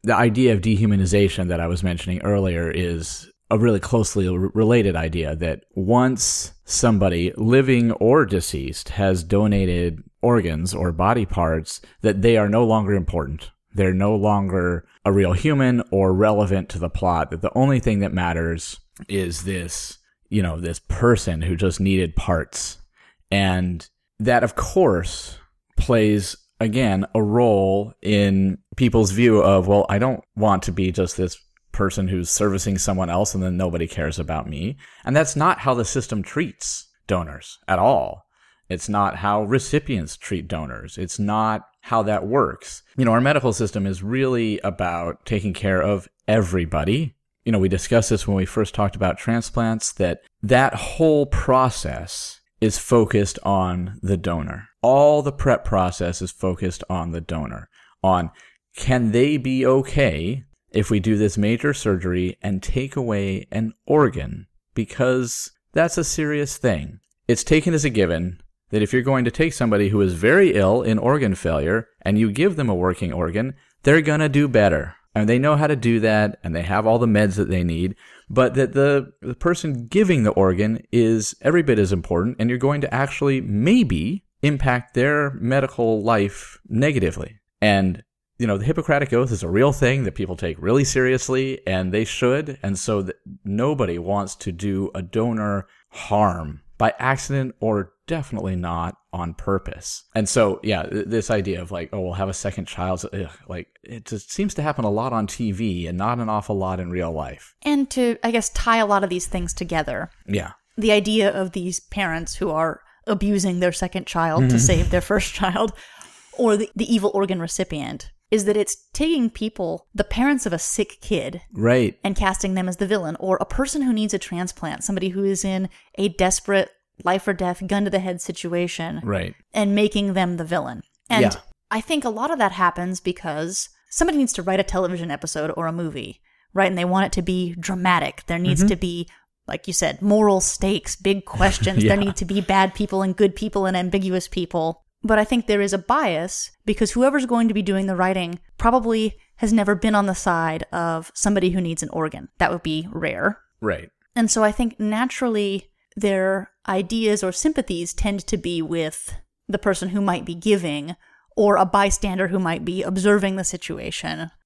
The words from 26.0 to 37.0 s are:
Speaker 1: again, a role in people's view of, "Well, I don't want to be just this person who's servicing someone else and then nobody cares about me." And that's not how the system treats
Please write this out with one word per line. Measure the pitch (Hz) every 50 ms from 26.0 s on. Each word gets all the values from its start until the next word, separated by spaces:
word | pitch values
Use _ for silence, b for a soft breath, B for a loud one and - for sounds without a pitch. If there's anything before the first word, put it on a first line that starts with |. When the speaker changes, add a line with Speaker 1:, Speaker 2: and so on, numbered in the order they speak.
| 107 107 104 104 95 - - _ _ _ _ _
Speaker 1:
again, | 113 110 104 127 131 110 95 95 98 - _
a | 113
role | 107 104 107 120 123 117 104 98 95 95 95 101 104 113 - _
in | - 95 107 101 101 98 98 95 98 95 92 - _ _ -
people's | - 131 120 107 117 110 95
view | 95 104 120 120 110 104
of, | - 98 98 95 92 95
"Well, | 101 101 98 -
I | - 101
don't | 117 131 127 - - _ _
want | 107 107 107 98 92 -
to | -
be | 87 101 92 92
just | 85 - 92 85 -
this | - 92 87 - - _ _ _ _ _ _
person | - - 101 95 - - 95 92
who's | 95 90 85 -
servicing | - - 104 104 95 95 - - 98 92
someone | - - 95 92 92 85
else | 85 92 104 - -
and | 95
then | 92 92 90
nobody | 90 95 90 85 85 82
cares | 82 - - 76 76 76 -
about | 78 80 82 76 60 -
me." | 78 71 85 110 143 B B B B B B
And | - 139
that's | 147 160 147 -
not | 143 151 180 190 -
how | - 139 127
the | 120 113
system | - - 135 113 - 120 104
treats | 95 - - 147 160 - - _ - - - - - _ _ _